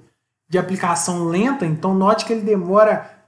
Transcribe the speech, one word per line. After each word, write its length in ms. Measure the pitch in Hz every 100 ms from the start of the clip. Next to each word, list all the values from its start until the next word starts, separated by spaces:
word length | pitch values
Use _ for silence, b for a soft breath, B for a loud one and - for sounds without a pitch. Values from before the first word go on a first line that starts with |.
| _ _ _ _ -
de 100 | 180
aplicação 680 | 175 190 180 175 - 175 170
lenta, 400 | 180 247 277 165
então 280 | 156 190
note 320 | 190 196 220 -
que 80 |
ele 80 | 226
demora 840 | 202 202 175 202 214 214 - -